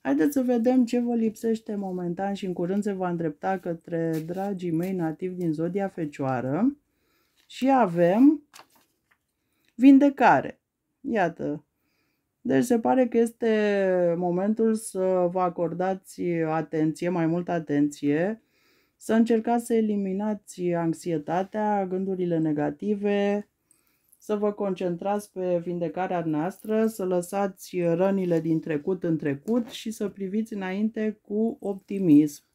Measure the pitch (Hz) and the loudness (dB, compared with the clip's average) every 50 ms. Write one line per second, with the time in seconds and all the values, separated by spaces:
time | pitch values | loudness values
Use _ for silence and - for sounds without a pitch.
0 | _ 277 277 294 311 285 - 269 254 247 247 240 226 247 254 254 247 226 - 240 | _ 0 0 2 2 2 2 0 0 2 0 2 2 4 4 4 2 2 0 -2
1 | 240 240 240 233 226 220 214 - - 226 226 220 _ - 214 202 196 190 180 180 | 0 0 0 0 0 -2 -2 -2 -2 -2 -2 -2 _ -8 -8 -6 -6 -6 -6 -4
2 | 180 175 175 180 196 202 202 196 - 185 175 180 175 170 190 208 202 214 196 185 | -4 -6 -4 -4 -4 -4 -4 -4 -6 -6 -4 -4 -2 -2 -2 -2 -2 -2 -4 -2
3 | 185 180 175 165 170 156 151 _ - 190 190 185 - 180 170 165 _ - 170 165 | -2 -2 -2 -2 -2 -4 -4 _ -4 -4 -4 -4 -4 -8 -8 -8 _ -6 -4 -2
4 | 165 165 160 160 160 165 175 185 196 202 202 175 180 175 160 160 175 190 196 180 | -2 -2 -2 -4 -4 -6 -6 -6 -4 -6 -6 -6 -4 -2 -2 -2 -2 -2 -2 -2
5 | 165 160 156 - 185 185 185 180 180 165 156 151 165 175 175 202 196 190 _ - | -2 -4 -4 -6 -8 -8 -6 -4 -2 -2 -2 -2 -4 -4 -2 -2 -4 -4 _ -6
6 | 165 147 - - 143 131 131 123 120 131 139 170 220 277 285 _ _ _ _ _ | -8 -8 -6 -4 -2 -2 -2 -2 -2 -2 -2 0 0 0 -2 _ _ _ _ _
7 | _ _ _ _ _ _ _ _ _ _ - - 247 269 269 262 226 180 170 170 | _ _ _ _ _ _ _ _ _ _ -8 -2 2 2 4 4 4 2 4 4
8 | 175 170 185 220 262 294 320 294 _ _ _ - - _ _ _ _ _ _ _ | 4 4 6 8 6 6 6 4 _ _ _ -20 -20 _ _ _ _ _ _ _
9 | _ _ _ _ _ _ _ _ _ _ _ _ _ _ _ - 240 277 277 269 | _ _ _ _ _ _ _ _ _ _ _ _ _ _ _ 6 8 10 10 10
10 | 285 285 277 - 247 202 156 131 - - - _ _ _ _ _ _ _ _ _ | 8 6 4 4 6 6 6 6 2 -2 -12 _ _ _ _ _ _ _ _ _
11 | - - 233 208 180 165 170 - 147 147 147 156 _ _ _ _ _ _ _ _ | -6 -2 0 0 0 0 -2 -4 -6 -6 -6 -6 _ _ _ _ _ _ _ _
12 | _ _ _ _ _ _ _ _ _ 240 - 135 247 233 240 226 233 247 254 262 | _ _ _ _ _ _ _ _ _ 0 2 2 2 2 0 0 2 2 2 2
13 | 254 240 - 233 233 226 - _ - 226 220 214 208 208 202 196 196 185 185 180 | 2 2 2 0 0 0 -2 _ -2 0 2 2 2 0 0 2 2 2 2 2
14 | 175 175 170 170 180 175 175 180 190 208 220 220 226 226 220 214 - - - 190 | 2 2 0 0 -2 -2 0 0 0 0 0 2 2 0 0 -2 -6 -8 -4 -2
15 | 185 185 185 180 180 175 180 185 185 175 175 - 170 165 170 170 180 190 190 190 | 0 0 2 2 2 0 0 0 -2 -2 -2 -2 -4 -4 -2 -2 -2 -2 -2 -4
16 | _ - - - 185 175 170 165 160 156 156 160 156 - - 160 156 160 156 - | _ -18 -10 -6 -4 -2 0 0 -2 0 -2 -2 -4 -2 -2 0 0 0 0 -2
17 | 175 175 180 175 165 160 165 175 175 180 180 170 156 - 147 143 147 147 143 - | -4 -2 -2 0 0 0 0 -2 -2 -2 -4 -4 -2 -2 0 2 2 0 -2 -2
18 | 147 143 143 156 175 202 226 220 _ _ _ _ _ _ _ _ _ _ _ _ | -2 0 0 2 0 -2 -2 -6 _ _ _ _ _ _ _ _ _ _ _ _
19 | - - 220 226 233 233 233 220 226 240 233 240 233 - 233 226 220 214 208 202 | -4 0 2 2 4 4 2 0 2 0 -2 -2 0 0 0 0 2 0 -2 -2
20 | 196 190 185 196 208 214 214 202 _ - - - 180 175 170 170 170 165 156 - | -2 -4 -4 -4 -4 -4 -4 -6 _ -20 -10 -6 -4 -2 0 0 0 -2 -2 -2
21 | - 170 165 156 147 - 160 180 190 190 - 214 214 214 208 202 190 185 185 185 | -4 -4 -4 -4 -2 -2 -2 -2 -2 -4 -4 -2 -2 0 0 0 -2 -2 -4 -4
22 | 196 190 190 185 180 175 170 160 160 156 147 147 147 151 147 _ 196 208 214 202 | -4 -4 -2 -2 0 0 0 2 2 0 0 0 -2 -2 -4 _ -4 -4 -4 -2
23 | 202 202 202 202 202 202 202 208 208 _ _ _ _ _ _ _ _ _ _ _ | 0 0 0 2 2 0 0 -2 -4 _ _ _ _ _ _ _ _ _ _ _
24 | _ _ _ _ - - 208 208 208 208 202 - 208 196 185 175 190 180 175 175 | _ _ _ _ -6 -4 -4 0 0 -2 -2 -2 -4 -4 -2 -2 -2 -4 -4 -2
25 | 190 196 208 208 208 - _ 185 185 180 180 175 170 175 175 175 170 165 - 180 | -2 -2 -2 -4 -4 -8 _ -6 -2 0 0 0 -2 -4 -4 -4 -4 -4 -4 -4
26 | 185 180 185 175 165 160 156 147 156 185 196 - - 214 220 220 226 220 220 - | -4 -2 -2 -2 -2 0 -2 0 -2 -4 -6 -8 -6 -2 0 0 0 0 -2 -4
27 | 190 185 180 180 175 - - 196 202 196 190 _ - - - 180 175 170 165 165 | -2 0 0 -2 -2 -2 -2 -2 -2 -2 -4 _ -16 -8 -4 0 0 2 2 2
28 | 185 196 196 196 185 175 170 165 156 165 160 160 156 170 156 147 147 180 190 185 | 2 2 2 0 0 2 0 0 2 2 0 0 0 -2 -4 -4 -2 -4 -4 -2
29 | - 175 165 151 160 147 139 143 _ - 226 247 226 - - - - 226 214 - | 0 -2 -2 0 0 -2 -4 -4 _ -2 -2 -2 -2 -4 -12 -12 -12 -12 -8 -6
30 | 214 196 196 196 196 185 196 220 220 - 226 202 190 185 185 202 214 220 - 220 | -8 -8 -6 -8 -8 -4 -2 -4 -4 -4 -6 -8 -6 -4 -2 -2 -2 -2 -2 -4
31 | 214 214 208 _ _ - 202 208 226 226 - - - 196 202 196 _ _ 202 196 | -4 -4 -6 _ _ -6 -2 -2 -2 -2 -2 -6 -6 -8 -8 -8 _ _ -4 0
32 | 190 170 147 147 156 151 - - _ _ | 6 8 8 8 6 4 -2 -10 _ _